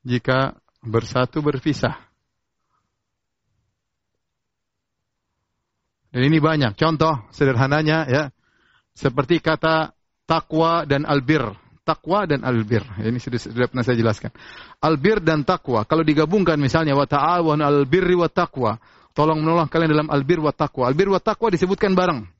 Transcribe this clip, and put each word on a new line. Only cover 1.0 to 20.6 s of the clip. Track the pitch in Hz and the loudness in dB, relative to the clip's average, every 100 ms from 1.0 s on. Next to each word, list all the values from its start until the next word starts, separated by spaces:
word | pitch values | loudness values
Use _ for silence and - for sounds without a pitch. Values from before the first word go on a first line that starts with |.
| 117 127 127 156 | 0 -2 -2 -2
berpisah. | 147 135 156 139 - 151 _ _ _ _ _ _ _ _ _ _ _ _ _ _ _ _ _ _ _ _ _ _ _ _ _ _ _ _ _ _ _ _ _ _ _ _ _ _ _ _ _ | -2 -2 -4 -2 -4 -6 _ _ _ _ _ _ _ _ _ _ _ _ _ _ _ _ _ _ _ _ _ _ _ _ _ _ _ _ _ _ _ _ _ _ _ _ _ _ _ _ _
Dan | 123 135 | 0 2
ini | 160 | 4
banyak. | 151 156 123 | 2 2 0
Contoh | 101 160 151 160 139 - | 0 -2 2 0 -2 -10
sederhananya, | - 139 123 135 151 156 160 139 | -2 0 2 2 2 2 0 0
ya, | 135 143 _ _ _ _ _ _ - | -2 -2 _ _ _ _ _ _ -4
seperti | 139 123 131 170 | -2 -2 0 0
kata | 160 156 160 160 151 _ _ _ | 0 0 0 0 -2 _ _ _
takwa | - 160 - 160 165 170 151 | -2 -2 0 0 2 0 0
dan | 139 | -2
albir. | 156 143 127 156 110 107 _ _ | 0 -2 0 0 -2 -8 _ _
Takwa | - 156 - 196 180 | -6 -6 -2 -2 0
dan | 139 | -2
albir. | 127 120 107 113 95 95 | 0 -2 0 -2 -4 -6
Ini | 110 120 | -4 -4
sudah, | 123 117 | -6 -8
sudah | - 117 123 | -6 -4 -2
pernah | 131 | -2
saya | 120 120 | -2 0
jelaskan. | 113 104 - - - - - - | 0 -2 -8 -14 -20 -20 -20 -4
Albir | 151 156 170 220 | -2 0 0 2
dan | 160 156 | 0 0
takwa, | 139 180 - 117 | 0 -2 0 -2
kalau | 104 160 | 0 0
digabungkan | 156 151 156 208 175 151 | 2 2 2 2 2 2
misalnya, | 135 160 160 | 0 0 2
"Wa | 139 139 | 0 0
ta'awanu | 143 151 175 160 151 | 0 0 0 0 0
'alal | 143 143 139 | 2 2 2
birri | 175 180 | 2 2
wat | 180 165 - | 2 0 -2
taqwa." | 170 139 113 107 _ _ _ - | -4 -2 -2 -4 _ _ _ 0
Tolong | 156 156 | 0 2
menolong | 156 170 | 0 0
kalian | 151 165 160 | 0 0 2
dalam | 151 151 | 2 2
albir | 143 135 170 | -2 0 0
wa | 151 | 0
taqwa. | - | -2